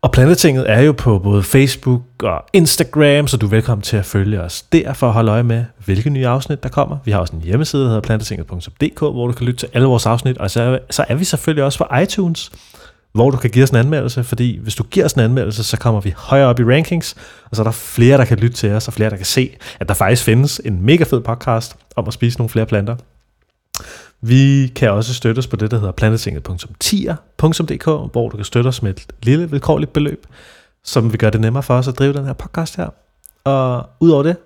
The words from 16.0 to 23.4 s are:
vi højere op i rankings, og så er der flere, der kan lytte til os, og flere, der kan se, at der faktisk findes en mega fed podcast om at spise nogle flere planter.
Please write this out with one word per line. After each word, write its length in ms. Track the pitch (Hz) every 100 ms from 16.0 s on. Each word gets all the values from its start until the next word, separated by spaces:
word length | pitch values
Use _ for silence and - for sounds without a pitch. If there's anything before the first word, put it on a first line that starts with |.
vi 120 | 98 -
højere 300 | - 139 135
op 120 | 120
i 40 |
rankings, 520 | 117 135 160 170 - - - - -
og 60 | 110
så 60 |
er 20 |
der 80 | 110
flere, 460 | 113 - - 120 139
der 80 | 120
kan 120 | 110
lytte 180 | 117 120
til 140 | 107
os, 160 | 104 120
og 60 |
flere, 160 | 117 107
der 60 | 98
kan 80 | 95
se, 320 | - 127 - - -
at 80 | 87
der 60 |
faktisk 300 | 101 98 120
findes 380 | - 113 143 - -
en 160 | 92
mega 220 | 98 170
fed 180 | 156 127
podcast 560 | 117 117 - 113 - - _ -
om 120 | 113
at 60 |
spise 240 | - 120 120
nogle 120 | 117
flere 160 | 117 110
planter. 300 | 107 101 120 _ _ _ _